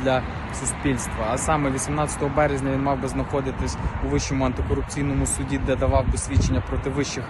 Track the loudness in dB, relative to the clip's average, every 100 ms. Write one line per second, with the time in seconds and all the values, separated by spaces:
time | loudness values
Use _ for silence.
0 | 2 0 0 -6 -8 -6 -4 -2 0 0
1 | -2 -2 -2 0 2 2 2 0 -2 0
2 | 0 0 0 2 2 2 0 0 0 0
3 | -2 -2 -2 -2 -2 -2 -2 -2 -2 -2
4 | 0 0 0 0 0 0 0 0 -2 -2
5 | 0 2 0 0 -2 0 0 2 4 4
6 | 4 0 2 2 4 2 0 -2 0 0
7 | -2 -4